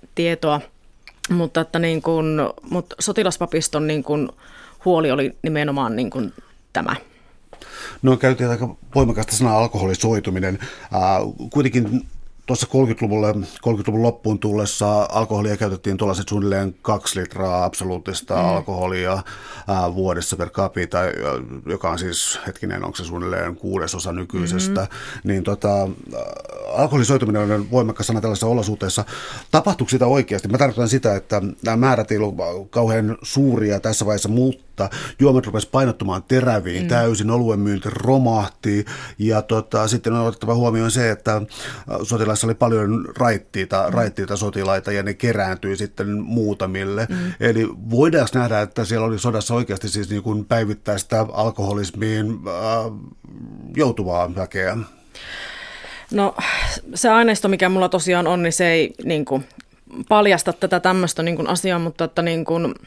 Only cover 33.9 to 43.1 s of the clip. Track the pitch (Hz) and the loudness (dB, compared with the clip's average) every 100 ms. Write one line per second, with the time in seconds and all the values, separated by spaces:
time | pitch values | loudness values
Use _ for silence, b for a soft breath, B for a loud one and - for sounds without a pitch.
33.9 | 107 104 104 98 113 131 - - - 98 | -2 0 0 2 2 2 0 -10 -4 -4
34.9 | B B B 139 131 123 107 - 135 135 | B B B 6 6 2 -4 0 2 2
35.9 | 135 98 92 - 127 127 110 90 87 165 | 0 -2 -4 2 2 4 0 0 -2 0
36.9 | 123 117 107 104 120 117 104 101 101 104 | 2 2 2 0 2 2 2 0 0 -4
37.9 | - 123 135 123 113 98 - - 101 104 | -4 2 4 4 2 0 -4 -2 0 -2
38.9 | B B B 107 107 107 110 - 113 107 | B B B 2 2 2 -2 0 0 2
39.9 | 120 - 117 113 104 110 117 120 110 113 | 0 0 0 0 -2 0 2 4 2 2
40.9 | 127 117 104 - 107 104 B B B B | 2 2 0 0 -2 -2 B B B B
41.9 | - 104 117 98 110 117 110 117 113 104 | -6 -2 0 0 0 0 2 2 4 2
42.9 | 110 87 | 0 -4